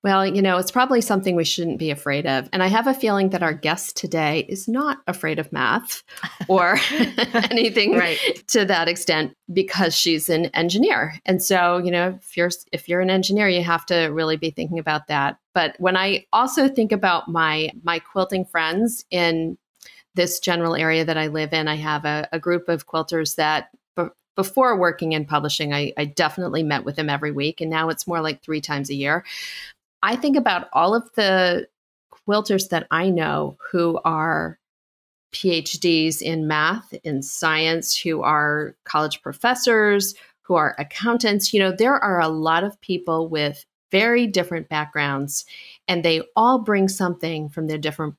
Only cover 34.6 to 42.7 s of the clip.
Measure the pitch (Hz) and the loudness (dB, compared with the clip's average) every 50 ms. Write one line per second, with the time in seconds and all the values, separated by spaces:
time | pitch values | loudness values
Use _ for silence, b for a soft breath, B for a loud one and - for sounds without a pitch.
34.6 | _ _ _ _ _ _ _ _ _ _ _ _ _ _ - - - 185 170 165 | _ _ _ _ _ _ _ _ _ _ _ _ _ _ -14 -2 0 0 0 0
35.6 | 151 - - 165 - 175 165 160 156 160 156 - - - 165 160 156 151 156 151 | -2 -4 -8 -2 0 2 2 2 2 0 -2 -4 -4 -4 -4 -2 -2 0 0 0
36.6 | 151 160 190 226 - - - - _ 165 147 135 135 - - - - 160 156 156 | 0 0 -2 -4 -8 -14 -20 -12 _ -6 -6 -6 -6 -8 -8 -4 -2 0 0 2
37.6 | 160 160 165 165 160 - - - - 175 160 156 - - 156 151 147 147 147 151 | 2 0 0 -2 -2 -2 -4 -2 -2 -2 -2 0 0 2 2 2 2 2 0 -2
38.6 | 151 151 - _ _ - - 151 151 151 - - _ 139 131 - - 240 254 247 | -4 -6 -10 _ _ -4 -2 -2 0 0 -4 -8 _ -12 -10 -2 -2 -2 0 2
39.6 | - 254 233 220 214 208 202 202 196 196 B B B B B B _ _ 185 165 | 2 2 4 4 4 4 4 2 0 -2 B B B B B B _ _ 2 2
40.6 | 151 143 - - 147 147 - - 196 226 233 240 240 220 202 202 202 - - 208 | 2 2 -2 -4 -10 -10 -8 -4 -2 0 0 2 2 2 0 0 0 2 2 2
41.6 | 196 190 185 185 220 247 285 - - 208 185 175 165 160 160 156 156 160 160 170 | 2 2 2 2 2 4 4 2 2 2 2 2 2 2 0 0 0 2 2 2
42.6 | 185 208 | 0 -2